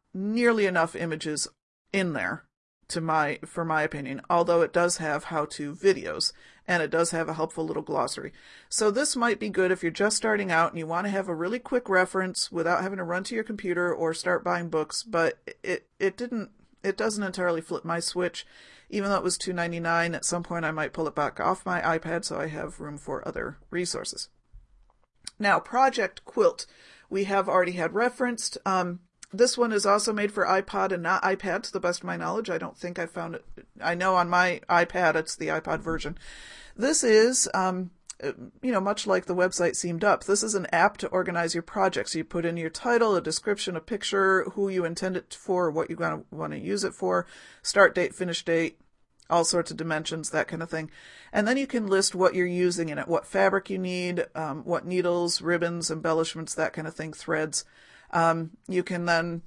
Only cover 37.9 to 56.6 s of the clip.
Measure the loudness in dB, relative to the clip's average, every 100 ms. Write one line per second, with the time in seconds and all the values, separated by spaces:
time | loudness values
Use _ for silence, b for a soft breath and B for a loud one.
37.9 | -12 -20 -8 -8 -8 -14 -6 0 0 0
38.9 | -2 0 0 0 2 2 2 0 0 -4
39.9 | 0 2 2 2 0 2 -2 0 4 4
40.9 | 2 -2 0 0 -2 -2 -4 -4 0 2
41.9 | 2 -4 -4 -4 -2 -2 -2 -6 -4 2
42.9 | 4 4 4 0 -2 -2 -2 -2 -6 -6
43.9 | -6 0 2 4 4 2 -2 0 0 -2
44.9 | -2 -4 -4 -8 -12 0 2 2 0 -4
45.9 | -4 -4 -4 -10 -10 -8 -8 -4 -2 -2
46.9 | -2 0 0 -2 B B B 0 8 8
47.9 | 8 0 -2 -4 -4 0 2 0 -4 _
48.9 | _ _ _ _ 2 4 0 -2 -6 -4
49.9 | -4 -4 -6 -4 -2 -2 -4 -6 -6 -6
50.9 | B B B B 0 2 0 0 -2 2
51.9 | 4 2 4 4 4 0 2 2 2 -4
52.9 | -4 -2 -2 0 2 4 2 -2 -4 -2
53.9 | -2 -2 -2 -4 -4 -6 -6 -4 -4 0
54.9 | 0 2 2 0 0 0 0 0 -2 -4
55.9 | -2 0 2 0 -4 -8 -2